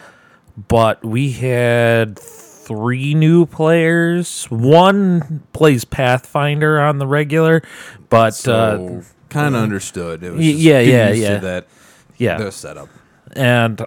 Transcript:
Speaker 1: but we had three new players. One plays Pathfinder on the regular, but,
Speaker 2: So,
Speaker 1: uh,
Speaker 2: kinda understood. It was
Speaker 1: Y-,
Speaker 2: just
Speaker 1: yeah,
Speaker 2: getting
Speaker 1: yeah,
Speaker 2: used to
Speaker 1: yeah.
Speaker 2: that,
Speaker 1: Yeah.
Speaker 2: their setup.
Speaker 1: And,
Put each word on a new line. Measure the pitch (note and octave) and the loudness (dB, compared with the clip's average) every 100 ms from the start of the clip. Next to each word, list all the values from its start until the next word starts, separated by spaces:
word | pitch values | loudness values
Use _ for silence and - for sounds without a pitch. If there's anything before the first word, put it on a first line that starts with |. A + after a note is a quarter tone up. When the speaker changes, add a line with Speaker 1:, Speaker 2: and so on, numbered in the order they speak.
| - _ _ _ _ - G2+ | -20 _ _ _ _ -16 -2
Speaker 1:
but | A#2 A2 - A#2 | 2 2 -2 -6
we | A#2 C#3+ | -4 -4
had | A#2 B2+ A#2+ A#2+ A#2+ A#2 A#2 A2 G2+ | -4 -4 -2 0 2 2 0 -2 -8
three | - - - - - G#2+ A#2 B2+ C#3 | -20 -20 -20 -20 -12 -6 -4 -4 -2
new | D#3 D#3 F3 E3 | 0 4 4 2
players. | - D#3+ E3 D#3+ E3+ E3+ F3 E3+ - - | 0 0 2 0 0 0 -2 -6 -10 -8
One | A2+ B2 D#3+ F#3+ G3+ F#3+ F3 D3+ D#3 - | -2 4 6 6 4 2 0 -2 -10 -10
plays | - D#3 B2 - | 0 2 2 -4
Pathfinder | - B2+ B2+ - D3 D3 D3 D#3 D3+ | -2 0 0 -2 -4 -2 0 0 2
on | D3 C#3+ | 0 -2
the | C3+ | -2
regular, | D3 D3 D#3+ D#3+ E3 - - - - - | -2 -2 0 2 2 -2 -20 -20 -18 0
but, | A2+ A2+ | 2 2
Speaker 2:
So, | - B2+ A2+ A2 G#2 F2+ F2+ | 0 -2 0 0 -2 -8 -12
Speaker 1:
uh, | F2 _ - | -16 _ -10
Speaker 2:
kinda | D3+ D3 B2 | -4 -2 -2
understood. | A2 G2 - F#2 E2+ E2 | -4 -6 -8 -10 -10 -10
It | F2+ | -10
was | D3 | -2
Speaker 1:
Y-, | D#3+ | 0
Speaker 2:
just | D3 | 2
Speaker 1:
yeah, | D#3+ C#3 | 4 6
Speaker 2:
getting | A#2+ | 6
Speaker 1:
yeah, | B2 G#2 | 4 4
Speaker 2:
used | A2 G#2 | 2 0
to | |
Speaker 1:
yeah. | G2+ | -2
Speaker 2:
that, | F#2 F2+ - _ _ _ _ - | -4 -8 -10 _ _ _ _ -6
Speaker 1:
Yeah. | A#2 E2+ | -4 -4
Speaker 2:
their | G2+ | -8
setup. | - D2 D2+ C#2+ _ _ _ _ | -12 -18 -18 -20 _ _ _ _
Speaker 1:
And, | - B2 A#2+ A#2 G#2 | -2 0 2 0 -4